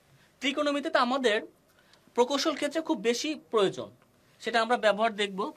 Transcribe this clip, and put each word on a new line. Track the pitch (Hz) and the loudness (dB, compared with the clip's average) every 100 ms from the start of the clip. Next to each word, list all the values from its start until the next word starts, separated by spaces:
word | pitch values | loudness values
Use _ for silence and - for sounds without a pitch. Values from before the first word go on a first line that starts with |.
| _ _ _ - | _ _ _ -6
ত্রিকোণমিতিতে | 269 294 294 285 311 311 247 | -4 0 0 -2 0 2 2
আমাদের | 262 247 214 - _ _ _ _ _ _ - | 2 2 0 -4 _ _ _ _ _ _ 0
প্রকৌশল | 247 277 320 277 | 2 2 -2 -2
ক্ষেত্রে | 285 320 320 | -2 -2 -2
খুব | 240 220 | -2 0
বেশি | 240 302 302 - | -2 -4 -8 -2
প্রয়োজন, | 220 185 180 104 - _ _ _ - | 2 2 0 -12 -16 _ _ _ -12
সেটা | 220 233 | -2 0
আমরা | 226 240 214 | 2 2 2
ব্যবহার | 196 226 208 | 4 0 0
দেখব। | 202 190 285 | -4 -4 -6